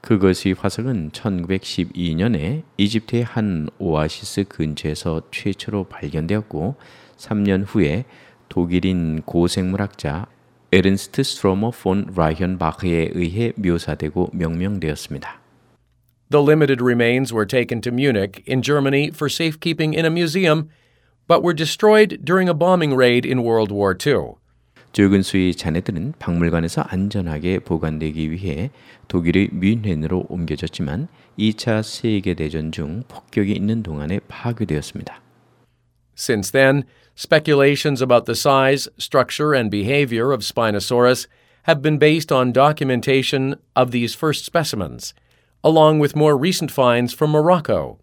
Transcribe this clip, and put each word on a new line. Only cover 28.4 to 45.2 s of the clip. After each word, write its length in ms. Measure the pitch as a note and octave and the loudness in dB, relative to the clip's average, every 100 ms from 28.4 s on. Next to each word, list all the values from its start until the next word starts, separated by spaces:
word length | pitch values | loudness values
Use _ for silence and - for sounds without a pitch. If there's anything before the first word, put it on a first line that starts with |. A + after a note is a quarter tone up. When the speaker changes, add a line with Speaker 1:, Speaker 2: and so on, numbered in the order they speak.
| F#2+ D2 B2 _ - - _ | -6 -6 -8 _ -20 -20 _
Speaker 1:
독일의 420 | F#2 E2+ F2+ G2+ | -2 2 2 2
뮌헨으로 720 | F2 F#2+ A2+ G#2 D#2 D#2 F2+ - | 0 0 0 -2 -4 -2 -4 -4
옮겨졌지만, 760 | F2+ E2 D#2 D#2 - D2 F2 D#3+ _ _ - | -6 -6 -6 -6 -6 -6 -6 -8 _ _ -2
이 160 | G#2+ | -2
차 300 | G#2+ - G#2+ | -2 -2 -2
세계대전 880 | G#2+ - A#2 G#2 F#2+ E2+ D#2 D#2 D#2 | -4 -6 -2 -2 -2 -4 -4 -4 -6
중 300 | D#2+ D2 F#2+ - | -6 -8 -8 -12
폭격이 460 | - _ - G2+ | -18 _ -2 0
있는 300 | G#2 G2+ A2+ | 0 -2 -2
동안에 380 | G#2+ D2+ D2 G2+ _ | -4 -8 -6 -6 _
파괴되었습니다. 960 | - A#2 A2+ G2+ D2+ - G2 - - _ _ _ _ _ _ _ _ _ - | -8 -8 -6 -4 -4 -6 -12 -14 -18 _ _ _ _ _ _ _ _ _ -12
Speaker 2:
Since 340 | - A2 G2 | -2 -2 0
then, 340 | C#3 C3+ C#3 - _ _ | 4 4 4 -2 _ _
speculations 880 | - - D#3 D3+ C#3+ C#3 C#3+ D#3 C3 | -18 0 2 4 4 4 4 0 0
about 220 | B2+ A#2+ | 4 4
the 100 | A2+ | 4
size, 540 | A2+ D3 C3+ C3+ C#3 - _ | 0 2 4 4 2 -2 _
structure, 560 | - C3+ B2 - D3+ | 0 0 0 -2 0
and 160 | C#3 A2 | 0 0
behavior 600 | G#2 G2+ C#3+ C#3 A#2 B2 | -2 0 0 0 0 0
of 80 | C3 | -2
Spinosaurus 880 | - - A2+ G#2 - A#2+ B2 B2 - _ _ _ - | -4 -2 0 0 0 2 4 2 -2 _ _ _ 0
have 140 | D#3 | 2
been 160 | D3 D3+ | 2 4
based 340 | D3+ D#3+ D3 | 4 4 2
on 220 | C3 B2+ | 2 2
documentation 1040 | A#2+ C#3+ D3+ C3+ B2+ B2 C3+ B2+ C3+ C3+ - _ - | 4 4 2 -2 0 0 0 0 -2 -2 -6 _ 0
of 140 | B2+ | 0
these 260 | A#2+ A#2 - | 0 -2 -2
first 300 | D#3+ C#3+ - | -2 -2 -2
specimens, 640 | E3+ D3+ A2+ E2 A#1+ - _ | -4 -2 -4 -6 -8 -16 _